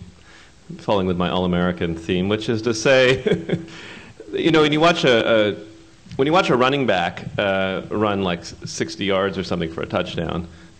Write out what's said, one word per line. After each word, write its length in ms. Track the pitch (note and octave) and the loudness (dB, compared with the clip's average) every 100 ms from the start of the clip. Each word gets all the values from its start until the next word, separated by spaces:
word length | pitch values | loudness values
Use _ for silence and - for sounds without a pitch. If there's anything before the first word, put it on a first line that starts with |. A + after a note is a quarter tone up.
| - - - - - - - - | -14 -20 -20 -20 -20 -20 -18 -8
falling 280 | - G#2 F#2 | 0 0 2
with 80 | F2 | 0
my 140 | F2 | 0
All-American 680 | F2 F#2 F2 F2+ F2+ E2+ D#2+ | 0 2 2 0 0 -4 -4
theme, 320 | - F#2 F#2+ | -2 -2 0
which 220 | G#2+ A#2 | 0 -2
is 120 | A2+ | -2
to 100 | A#2 | -2
say, 840 | A2 C#3+ C3 B2+ C3 G#3 E3+ - - - - - | 0 4 6 6 2 0 -2 -2 -6 -6 -16 -18
<laughs> 400 | - - - - | -18 -20 -20 -8
you 180 | - D3+ | -2 2
know, 120 | D#3+ | 4
when 100 | D3+ | 4
you 80 | D3+ | 4
watch 240 | E3 E3+ D3 | 2 4 4
a, 460 | A#2 - A2+ G#2 | 4 4 2 2
a, 40 | G2 - - - - - - | -2 -10 -20 -20 -20 -10 -2
when 80 | C#3 | 2
you 80 | |
watch 160 | F3 F3 | 4 4
a 80 | C3 | 2
running 280 | B2+ C#3+ A#2+ | 2 2 2
back, 380 | F#2 F2 - - - | 2 0 -4 -8 -2
uh, 460 | G2+ F#2+ F#2+ F#2+ - | 0 0 0 -4 -4
run, 340 | G#2+ G#2 G2 | -2 0 0
like, 160 | F#2+ F2 | -2 -4
s-, 160 | - - - | -8 -14 -12
sixty 400 | - - - G2 | -8 -8 -4 -2
yards 320 | F#2+ G2 F#2 | 0 0 -2
or 60 | |
something 280 | F2+ F2+ D#2+ | -4 -4 -4
for 100 | - | -6
a 40 | E2 | -4
touchdown, 640 | F#2+ F2+ - E2 D#2+ E2+ - - - | -4 -2 -4 -4 -4 -8 -14 -20 -20